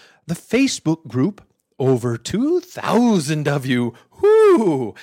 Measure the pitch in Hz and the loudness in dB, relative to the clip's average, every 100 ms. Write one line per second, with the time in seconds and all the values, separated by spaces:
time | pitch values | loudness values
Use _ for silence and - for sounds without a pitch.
0 | _ _ - 170 - 233 269 - 156 160 | _ _ -12 -12 -4 0 0 -2 -4 -4
1 | 127 120 165 202 _ _ _ - 131 127 | -6 -4 -4 -4 _ _ _ -4 0 0
2 | 120 117 - 196 285 349 - - - 208 | -2 -6 -6 -4 -2 -2 -4 -10 -2 0
3 | 240 202 135 156 147 143 131 123 120 - | 2 0 -2 -4 -2 -4 -2 -2 -4 -8
4 | _ _ 403 440 427 349 208 139 110 - | _ _ 2 6 6 4 2 -2 -4 -10